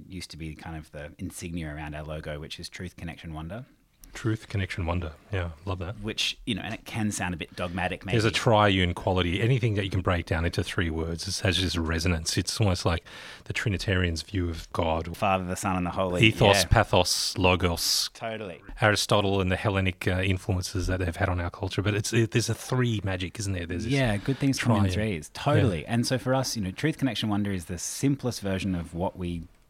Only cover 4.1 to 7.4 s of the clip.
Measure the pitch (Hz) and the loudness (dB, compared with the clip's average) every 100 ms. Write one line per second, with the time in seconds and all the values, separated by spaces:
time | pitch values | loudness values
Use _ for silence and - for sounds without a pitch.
4.1 | - 110 110 - 101 92 - 82 90 80 | -6 -4 -4 -4 -4 -2 -2 -2 -2 -4
5.1 | - - 95 87 80 98 92 87 107 104 | -10 -8 -4 -4 -6 -6 -6 -6 -8 -6
6.1 | - - - - 98 - - - 117 107 | -4 -4 -4 -4 -4 -6 -10 -8 -2 -2
7.1 | 101 90 87 | -2 -4 -4